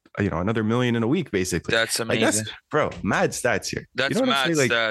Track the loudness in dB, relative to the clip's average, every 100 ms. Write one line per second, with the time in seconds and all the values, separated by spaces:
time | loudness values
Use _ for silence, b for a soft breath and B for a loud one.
0 | _ -2 -2 0 -2 0 0 0 2 0
1 | 2 0 0 -2 0 -2 0 0 0 -2
2 | -2 0 2 0 -2 -10 -4 -2 -2 -2
3 | -2 0 0 0 0 0 -2 -8 -8 -4
4 | -2 0 2 2 2 2 4 2 0